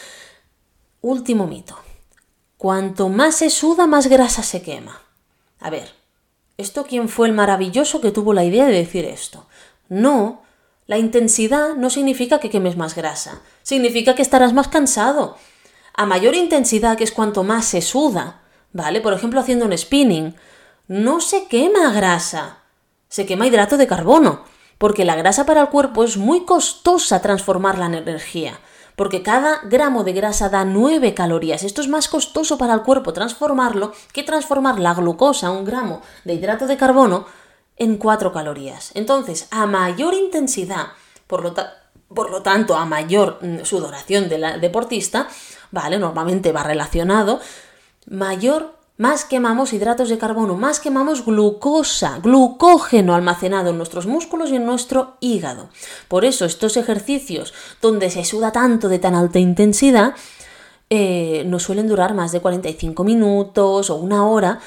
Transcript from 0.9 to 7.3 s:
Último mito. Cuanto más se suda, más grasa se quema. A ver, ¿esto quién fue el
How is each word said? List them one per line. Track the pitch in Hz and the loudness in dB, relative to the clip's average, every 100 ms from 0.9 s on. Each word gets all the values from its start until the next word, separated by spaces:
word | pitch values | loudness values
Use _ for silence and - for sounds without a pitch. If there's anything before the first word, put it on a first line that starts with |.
| _ | _
Último | 233 262 247 226 180 | -4 -4 -2 -2 -2
mito. | 143 - - - - _ _ _ _ _ _ | -8 -18 -20 -20 -20 _ _ _ _ _ _
Cuanto | 190 190 190 190 190 | -2 -2 -2 -2 -2
más | 196 302 311 | 2 2 2
se | 320 | 0
suda, | - 311 339 339 | 0 0 2 4
más | 294 262 | 4 6
grasa | 262 240 - | 4 4 0
se | - 180 | -4 -8
quema. | 180 135 113 - _ _ _ _ _ _ | -10 -14 -14 -20 _ _ _ _ _ _
A | 165 | -10
ver, | 156 - - _ _ _ _ _ - | -10 -12 -20 _ _ _ _ _ -14
¿esto | 196 285 277 | -10 -8 -6
quién | 247 226 | -4 -4
fue | - | 0
el | 226 | 0